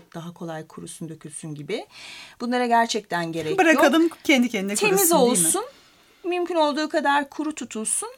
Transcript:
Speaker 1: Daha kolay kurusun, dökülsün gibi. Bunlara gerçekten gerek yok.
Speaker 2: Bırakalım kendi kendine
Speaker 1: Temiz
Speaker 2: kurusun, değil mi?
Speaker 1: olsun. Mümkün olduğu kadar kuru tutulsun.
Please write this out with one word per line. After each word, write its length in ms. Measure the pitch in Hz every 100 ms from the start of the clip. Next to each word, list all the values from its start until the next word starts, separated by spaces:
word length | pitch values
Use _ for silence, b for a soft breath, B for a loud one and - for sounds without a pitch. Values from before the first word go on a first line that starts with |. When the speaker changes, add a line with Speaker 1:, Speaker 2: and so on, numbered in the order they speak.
| 170 170
Speaker 1:
Daha 180 | 170
kolay 340 | 170 170 160 160
kurusun, 420 | - 170 - 160
dökülsün 460 | 156 175 - 160 151
gibi. 300 | 147 240 427 B B B B B
Bunlara 240 | 240 247 247
gerçekten 640 | 233 233 226 - 175 165
gerek 180 | 165 156
yok. 80 | 381
Speaker 2:
Bırakalım 500 | 339 294 302 320 330 -
kendi 260 | - 262 240
kendine 260 | 208 196 208
Speaker 1:
Temiz 340 | 415 381 339
Speaker 2:
kurusun, 100 | 330 240
değil 120 | 185
mi? 60 | 165
Speaker 1:
olsun. 180 | 370 539 - _ _ _ _
Mümkün 320 | 349 359 349 339
olduğu 340 | 294 285 311
kadar 400 | 320 285 285 277
kuru 260 | - 302 302
tutulsun. 540 | 247 214 220 - 440